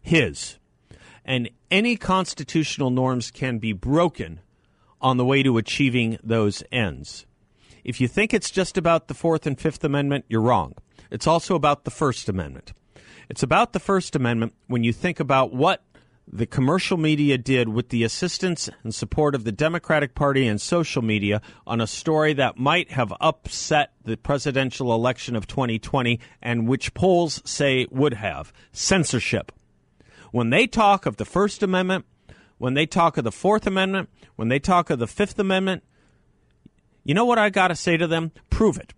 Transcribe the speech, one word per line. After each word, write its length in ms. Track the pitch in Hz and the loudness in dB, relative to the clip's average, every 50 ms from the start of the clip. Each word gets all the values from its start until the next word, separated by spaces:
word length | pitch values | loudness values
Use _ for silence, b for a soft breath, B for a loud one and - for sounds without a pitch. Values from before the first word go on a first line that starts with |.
His. 560 | - - 165 160 127 87 71 - - - - _ _ _ _ _ B B B B B B B B B | 0 2 2 2 2 2 -4 -10 -14 -14 -16 _ _ _ _ _ B B B B B B B B B
And 240 | - 131 127 120 - _ _ _ _ | -4 -2 -2 -2 -6 _ _ _ _
any 260 | 190 190 220 240 240 | 0 2 2 2 -2
constitutional 920 | 202 - - 185 190 180 - - - 147 - - 160 156 - - - 143 127 | -2 0 0 2 2 0 -2 -6 -10 -10 -2 0 0 0 0 -2 -2 -2 0
norms 400 | 127 127 131 131 127 123 113 - | 0 0 0 0 0 -2 -4 -8
can 300 | _ - 135 131 120 110 | _ -6 -6 -4 -4 -4
be 140 | 107 113 104 | -4 -4 -4
broken 680 | 90 - 123 139 165 175 170 - - 101 80 85 90 _ _ _ _ _ _ _ _ _ _ _ _ | -4 -2 0 2 2 2 0 -2 -6 -12 -12 -12 -16 _ _ _ _ _ _ _ _ _ _ _ _
on 160 | - 131 127 | 0 2 2
the 80 | 123 123 | 4 2
way 180 | 127 139 139 135 | 4 4 4 4
to 140 | 135 120 | 4 2
achieving 600 | 113 107 - - - 143 131 120 123 117 113 113 - - | 2 0 -2 0 0 0 2 2 2 0 0 -4 -6 -4
those 400 | 123 113 113 107 104 101 - - - | -2 0 2 2 2 0 -4 -10 -6
ends. 540 | - 123 110 90 69 65 71 - - - - _ _ _ _ _ b b b b b b b | -4 -2 -2 -2 -4 -8 -14 -16 -16 -18 -20 _ _ _ _ _ b b b b b b b
If 160 | - 117 - | -10 -2 -2
you 80 | 127 | -2
think 260 | 123 - 185 214 220 - | 0 2 0 0 2 2
it's 160 | 208 - - | 0 0 -2
just 280 | - 185 180 - - | -2 -2 -2 0 -2
about 300 | 190 160 170 165 160 _ | -2 2 2 2 2 _
the 60 | - 139 | -6 -10
Fourth 320 | - - 165 165 156 - | -2 0 0 0 0 -2
and 140 | 156 135 - | -4 -6 -2
Fifth 240 | - 160 143 - - | -4 -4 -4 -2 -4
Amendment, 420 | 147 139 143 143 143 143 135 - | -2 0 0 0 0 -2 -4 -4
you're 140 | _ 113 113 | _ -2 0
wrong. 340 | 110 123 120 98 78 65 - - _ b b b b b | 2 4 2 2 0 -2 -10 -18 _ b b b b b
It's 160 | - 123 - | -12 -2 0
also 280 | 156 160 170 - - 190 | 2 2 2 2 0 -2
about 280 | 160 139 147 147 - _ | 2 2 2 0 0 _
the 80 | 139 | -12
First 380 | - - 156 139 120 - - - | -4 -2 -2 0 0 -2 -6 -4
Amendment. 420 | 98 92 80 71 65 - _ - - _ _ B B B B B B B B B | -4 -4 -6 -8 -12 -16 _ -20 -20 _ _ B B B B B B B B B
It's 140 | - - - | -4 -4 0
about 300 | 123 151 190 240 - - | 2 2 2 2 2 -2
the 60 | 185 | -6
First 360 | - - 196 185 175 - - | -2 0 0 0 0 -2 -2
Amendment 380 | 151 127 120 120 113 113 117 _ _ _ | 0 0 0 0 0 -2 -4 _ _ _
when 160 | - 127 120 117 | -4 -2 0 0
you 100 | 117 117 | 0 -2
think 260 | - - 180 160 - | 0 -2 -4 -2 -2
about 340 | 156 131 139 131 131 98 113 | -2 2 2 2 2 2 0
what 300 | 127 143 185 190 - _ _ b b b b b b _ - | 2 2 2 2 0 _ _ b b b b b b _ -14
the 140 | - 98 113 | -4 -4 -4
commercial 520 | - - 135 127 135 165 190 - - 196 | -2 0 0 2 2 2 0 0 0 0
media 400 | 170 156 156 156 147 147 143 135 | 0 2 2 2 2 2 2 2
did 320 | 127 117 135 131 127 120 113 | 0 0 0 2 2 2 0
with 200 | 107 120 120 _ | 0 -4 -4 _
the 140 | - 117 113 | 0 0 0
assistance 680 | 110 - - 185 175 - - - 185 170 - - - - _ - | 0 0 -2 -4 -4 -2 -2 -2 -2 -2 -4 -6 -12 -12 _ -10
and 100 | 113 107 | -10 -6
support 400 | - - - - - 151 147 139 | -6 -6 -4 0 0 2 2 0
of 80 | 131 107 | 0 -4
the 80 | 117 | -4
Democratic 640 | 104 - 151 156 170 170 - - 160 151 147 131 _ | -2 0 0 0 0 -4 -2 0 0 2 2 -2 _
Party 320 | - 147 139 139 135 135 | 0 2 2 4 4 2
and 140 | 113 104 104 | 2 0 -2
social 400 | - - 175 170 160 - - 139 | -2 0 0 0 0 0 -2 -2
media 400 | 117 110 107 104 98 101 104 107 B B B B B | 0 0 0 0 2 0 0 -2 B B B B B
on 160 | - 113 117 | -4 -2 -2
a 60 | 113 | -2
story 460 | 107 - - - 165 156 156 156 151 151 | -4 -6 -6 -2 0 2 2 2 2 2
that 240 | 135 135 117 - | 2 0 -2 0
might 340 | - 127 139 160 180 160 - | 0 0 2 2 2 0 -2
have 220 | 156 135 120 101 - - | -2 -2 -2 -2 -4 0
upset 720 | - 160 156 _ _ - - - - - 156 147 143 - _ _ _ | 0 0 0 _ _ -12 -10 -10 -2 0 2 2 2 0 _ _ _
the 100 | 110 113 | -8 -8
presidential 760 | - _ - 143 139 - 147 127 135 135 127 - - 135 120 117 | -6 _ -2 -2 0 -2 -2 0 0 -2 -2 -4 -4 0 0 0
election 420 | 113 117 127 123 - - - 120 | 2 2 0 -2 -2 -6 -6 -6
of 120 | 110 95 | -6 -6
twenty 320 | - - 139 131 120 113 110 | -4 -4 -2 -2 -2 -2 -4
twenty 400 | - - - 135 123 117 120 117 B B B B | -4 -2 -2 0 2 2 0 -2 B B B B
and 260 | - 117 120 117 113 | -6 -4 -2 -2 0
which 260 | 113 135 131 - - - | 0 0 -2 -2 -8 -4
polls 480 | - 175 190 180 175 175 151 - - _ | 0 2 4 4 4 2 0 -4 -8 _
say 420 | - - - 147 139 131 127 123 - | -10 -4 0 0 2 2 0 -2 -2
would 240 | - 131 143 147 120 | 0 0 0 0 0
have. 400 | 101 104 98 - 69 76 - b b b b | -2 -6 -6 -6 -8 -12 -14 b b b b
Censorship. 800 | b - - - 190 190 151 - - 120 - - - 95 - - _ _ _ _ _ _ _ _ _ B B B B B B B | b -6 0 2 2 2 2 2 0 -2 -2 -2 -4 -4 -4 -8 _ _ _ _ _ _ _ _ _ B B B B B B B
When 200 | B 120 117 113 | B -2 0 2
they 160 | 127 185 262 | 2 2 2
talk 380 | 247 - - 214 202 202 185 - | 2 2 2 4 4 4 4 0
of 120 | 147 107 | -6 -4
the 80 | - 104 | -4 -10
First 380 | - - 180 202 208 - - 208 | -4 0 0 0 0 0 -2 -2
Amendment, 420 | 190 185 185 185 185 190 180 - _ _ _ b b b b b b b _ | 0 0 0 0 0 -2 -4 -4 _ _ _ b b b b b b b _
when 160 | 120 127 131 | -4 -2 0
they 100 | 143 160 | 0 -2
talk 320 | 151 - 180 170 160 - | 0 2 2 2 2 2
of 60 | - 123 | 0 -4
the 80 | 117 | -4
Fourth 340 | - - - 185 214 220 - | -6 0 0 2 2 2 0
Amendment, 440 | 208 190 190 190 190 190 190 - _ b b b b b | 0 0 0 0 0 -2 -4 -6 _ b b b b b
when 140 | - 113 113 | -6 -2 0
they 100 | 127 143 | 0 0
talk 300 | - - 180 175 170 - | 2 2 2 2 2 2
of 100 | 156 123 | -2 -2
the 80 | 117 | -2
Fifth 320 | - - - 208 196 - - | -6 -2 -4 -4 -4 -2 -4
Amendment, 440 | 202 190 190 190 190 190 185 - _ _ _ _ _ _ _ _ _ _ _ _ _ _ _ _ _ - _ _ _ _ _ _ _ | 0 0 0 0 0 -2 -4 -6 _ _ _ _ _ _ _ _ _ _ _ _ _ _ _ _ _ -20 _ _ _ _ _ _ _
you 100 | - 147 | 0 2
know 100 | 196 240 | 2 4
what 140 | 247 240 226 | 4 4 4
I 100 | 208 208 | 4 4
gotta 260 | 190 202 185 180 170 | 4 2 2 2 0
say 220 | - - 180 170 | -2 0 0 2
to 80 | 160 175 | 2 2
them? 260 | 160 165 165 165 160 b b b _ | 0 0 -2 -2 -4 b b b _
Prove 280 | - - 220 208 - | 0 2 4 2 2
it. 160 | - - - - | 0 -10 -16 -20